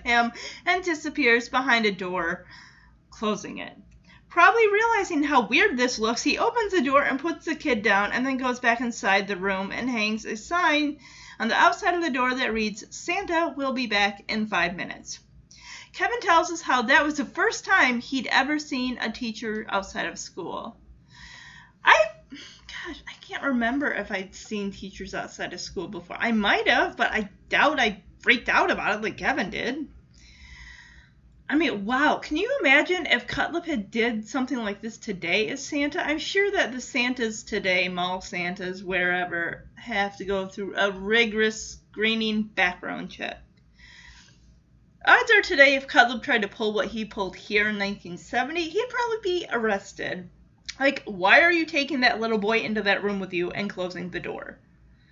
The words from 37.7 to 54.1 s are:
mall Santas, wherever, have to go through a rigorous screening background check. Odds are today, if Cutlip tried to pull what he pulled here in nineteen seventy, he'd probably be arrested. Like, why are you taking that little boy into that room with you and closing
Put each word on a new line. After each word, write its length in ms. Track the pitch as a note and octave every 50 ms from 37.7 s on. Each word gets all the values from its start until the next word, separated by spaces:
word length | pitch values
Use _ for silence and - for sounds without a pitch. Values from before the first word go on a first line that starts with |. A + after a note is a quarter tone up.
| F3+ F3+ F3+ F3+
mall 320 | F3+ F3 F3+ F#3 F#3 F#3+
Santas, 640 | - - G3 F3+ F3 F3 F3+ G3 F3+ F3+ F#3 F#3+ G3+
wherever, 840 | F3 F#3+ F3+ F3+ F3+ F3+ F3+ F3+ F3 E3+ E3+ E3+ - - - - - -
have 440 | - - A#3+ A3 G3 G3+ G3 G3
to 80 | - G3+
go 200 | F#3 G3 F#3+ F#3+
through 300 | F#3+ - G#3+ G3 F3+ -
a 160 | - B3 B3+
rigorous 880 | F#3 F#3+ G3 G3+ A3 A#3 A#3 G#3+ G#3 A3 A3 A3 A3 - - - - - _ _
screening 520 | - G3 G#3+ A3 A3+ A3+ A3 A3 G#3+ G#3+ G#3+
background 680 | - - F#3 F#3 F3+ F3 - F3+ F3+ F3 E3+ F3+ F3
check. 300 | - - - - - - - _ _ _ _ _ _ _ B5 - - - B5 A#5+ A#5+ - - - - _ - - - _ _ _ _ _ _ _ _ _ -
Odds 240 | - F#4 A#4+ A#4 A4
are 100 | A4 G4+
today, 340 | G4 - F4+ C#4 C#4 C#4+ C#4
if 120 | C4+ -
Cutlip 340 | - - A#3+ A#3 A#3+ B3+ A3
tried 200 | - C#4+ B3 A3 G3+
to 60 | G3
pull 240 | - - A3 G#3+ G3+
what 160 | A3 - G3+
he 160 | A#3 A3 G#3+
pulled 300 | G#3+ - A3 F#3+ F3+ -
here 340 | - - - G#3 G#3 G#3 G#3+
in 80 | G#3
nineteen 400 | G3+ G3 G3+ G3+ - - F3 F3
seventy, 520 | E3+ - - B3 A#3+ B3+ C#4+ E4 F4 E4 D#4
he'd 200 | D#4+ G#4 A#4+ B4
probably 280 | A#4+ B4 A#4+ A4+ A4 A4 A4
be 240 | F#4 F4+ F4 - -
arrested. 800 | - A#3 A3 A3 G3 G3 - - - - - - - F#3 F3+ - - - - _ _ _ _ - -
Like, 260 | - C4+ C#4+ C#4 - -
why 360 | G#3+ G#3 F3 F3+ G3 A#3 C#4+
are 100 | E4+ F4
you 140 | F4 E4 D#4+
taking 360 | D#4+ E4 C#4 C#4 - - B3+
that 180 | B3+ A#3+ - G#3+
little 180 | A3+ A3+ A3+
boy 220 | G#3+ G3+ G#3+ A3+ A3+
into 240 | - G#3 G#3+ G#3+ G3
that 180 | G3+ G3 - F#3+
room 160 | G3+ G3+ G3
with 140 | F#3+ F#3 F3+
you 160 | E3+ F3 F3+
and 200 | - - G3 G3+
closing 420 | - F#3 F3+ F3+ F3 F3+ F3+ F3